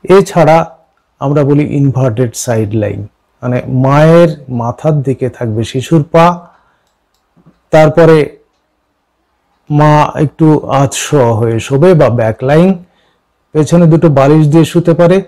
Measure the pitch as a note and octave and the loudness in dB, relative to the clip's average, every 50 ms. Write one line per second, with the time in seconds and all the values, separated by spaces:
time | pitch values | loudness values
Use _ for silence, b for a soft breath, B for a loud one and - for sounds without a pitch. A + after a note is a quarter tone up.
0 | _ - F3+ G3 F#3 - - F3+ D#3+ D3+ D#3+ E3 D#3+ - - _ _ _ _ _ | _ 2 2 2 2 0 -2 0 2 2 2 0 0 -4 -12 _ _ _ _ _
1 | _ _ _ _ C#3 C#3 C#3+ D3+ C#3+ C#3 D3 C#3+ D3 A2+ A#2+ C#3+ C#3 C#3 A#2 B2+ | _ _ _ _ -6 -4 -2 -2 0 0 0 0 -2 -2 -2 -2 -2 -2 0 -2
2 | B2+ C3 A2 A#2 B2+ A#2 - - - - A#2+ A2 A2 G#2 G#2+ A2 G2+ G2+ G2+ G2+ | -2 -4 -2 -2 -4 -4 -4 -10 -8 -4 -4 -4 -4 -4 -4 -4 -4 -4 -6 -10
3 | G#2 G#2 _ _ _ _ _ _ - B2 B2 B2 - - B2+ B2+ C3 C3+ C#3 D3 | -12 -16 _ _ _ _ _ _ -8 -6 -6 -6 -6 -4 -4 -2 0 2 2 2
4 | D#3 D#3+ E3 E3+ F3 E3 D#3 D3 C#3 - B2+ A#2+ A#2 A#2 A#2+ - - D#3 D#3 D3 | 4 4 4 4 2 2 0 -8 -12 -12 -8 -8 -6 -8 -8 -6 -4 -2 -2 -2
5 | B2+ C3+ B2+ - C3 B2 - - B2+ A2+ G#2+ A2+ A2+ - - C3+ B2 - E3 D#3+ | -2 -4 -6 -4 -6 -8 -6 -8 -8 -6 -6 -6 -6 -6 -6 -8 -4 0 0 -2
6 | C#3+ - - E3 E3 F3 F3 F3 b b b b b b b b b b _ _ | -2 0 0 2 2 2 0 -4 b b b b b b b b b b _ _
7 | _ _ _ _ _ _ _ _ _ _ _ _ _ _ - D#3 D#3 D3+ - E3+ | _ _ _ _ _ _ _ _ _ _ _ _ _ _ 2 2 2 2 4 2
8 | E3 D#3+ D#3+ D#3 C#3+ - - _ _ _ _ _ _ _ _ _ _ _ _ _ | 4 4 4 2 2 -2 -8 _ _ _ _ _ _ _ _ _ _ _ _ _
9 | _ _ _ _ _ _ _ _ _ _ _ _ _ _ D3 D3 D3+ D3+ D3+ D3+ | _ _ _ _ _ _ _ _ _ _ _ _ _ _ 0 2 2 4 4 2
10 | D3 - - C3 D3+ C3+ _ - D#3+ D#3 D3+ D3 - - - C#3 C#3 C3 - - | 0 0 -2 -4 -4 -4 _ 0 0 2 2 0 -2 -2 -2 -2 -2 -2 -4 -8
11 | - - - D3 B2 A#2 A#2 G#2+ A#2+ A2+ A2+ A2+ - - C3+ C3+ D#3 F#3 F#3 D#3 | -8 -2 0 0 2 0 0 -2 -2 -2 -4 -4 -4 -4 -2 0 2 2 4 4
12 | C#3+ A#2+ A#2 A#2+ A2+ A2 A2 _ B2+ C3 D3 D#3+ F3 F#3+ F#3+ F3 b b b b | 2 2 0 0 -2 -4 -4 _ -4 0 0 2 2 0 0 -4 b b b b
13 | b b b b b b _ _ _ _ _ D3+ D3+ - E3 F3 F3 D#3+ D#3+ D#3+ | b b b b b b _ _ _ _ _ -4 -2 0 2 2 4 4 2 2
14 | - E3 C#3+ C3+ C3 C#3 D3+ D#3 D#3 D3 C#3+ E3 D#3+ - - F3 E3 - E3 C#3 | 2 0 2 2 2 2 2 2 2 2 2 2 0 2 0 -2 0 0 0 2
15 | F3 E3+ F#3 G3 F#3+ | 2 2 2 0 -2